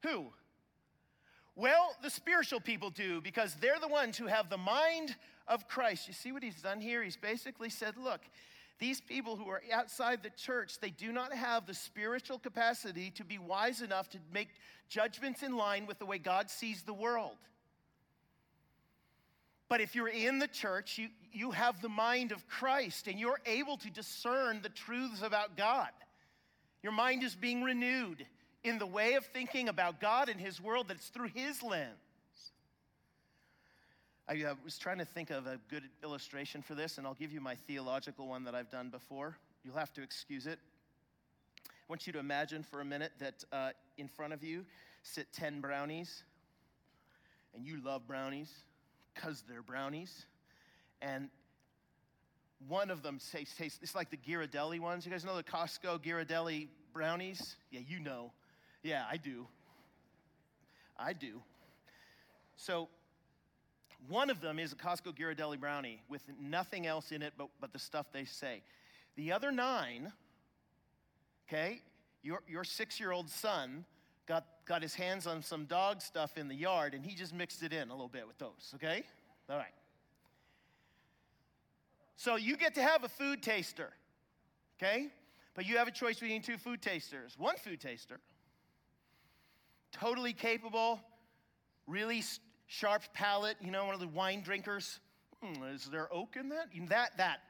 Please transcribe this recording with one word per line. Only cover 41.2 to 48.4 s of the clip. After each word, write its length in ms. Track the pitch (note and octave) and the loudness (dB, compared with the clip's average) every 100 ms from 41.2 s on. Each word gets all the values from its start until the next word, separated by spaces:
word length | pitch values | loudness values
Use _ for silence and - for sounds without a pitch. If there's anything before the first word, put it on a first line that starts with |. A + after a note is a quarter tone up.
| _ _ _ - - | _ _ _ -20 -20
I 40 | - - | -18 -12
want 180 | E3 F3+ | -10 -6
you 60 | |
to 80 | D#3 | -4
imagine 420 | C#3+ C#3+ D3+ D#3 | 0 0 0 -4
for 180 | D3+ C#3+ | -8 -8
a 40 | |
minute 280 | C#3+ C#3+ D#3 - | -4 -4 -4 -6
that, 260 | C#3 - - | -8 -8 -6
uh, 220 | C#3 C3 - _ - | -2 -2 -4 _ -12
in 100 | C#3 | -12
front 260 | - D3+ | -8 -8
of 120 | D3+ | -6
you 200 | D#3+ E3+ F#3+ - - - | -6 -6 -8 -16 -20 -20
sit 300 | - D#3 C#3 | -10 -8 -8
ten 280 | - D#3 C#3+ | -4 -4 -2
brownies, 640 | C#3 C#3 D3 D#3+ F3 - - _ _ _ _ _ _ _ _ _ _ _ _ | -2 0 -2 -4 -8 -12 -16 _ _ _ _ _ _ _ _ _ _ _ _
and 120 | A#2 C#3 | -12 -8
you 140 | D#3 | -6
love 260 | C3 C3+ A#2+ | -4 -4 -4
brownies 560 | C3+ C3+ C#3 | -4 -4 -4